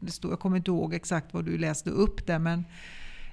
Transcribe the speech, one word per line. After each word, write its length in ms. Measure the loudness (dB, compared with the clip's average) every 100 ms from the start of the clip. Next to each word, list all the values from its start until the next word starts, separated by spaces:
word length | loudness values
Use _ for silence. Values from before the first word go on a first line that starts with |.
det 100 | -8
stod, 220 | -4 -2
jag 80 | 0
kommer 160 | 2 2
inte 140 | 4
ihåg 240 | 2 2
exakt 400 | -2 0 -2 0
vad 100 | -2
du 140 | 0 0
läste 320 | 0 0 0
upp 360 | 4 4 4 0
där, 120 | 2
men 260 | 2 0 -2 -10 -14 -10 -10 -8 -10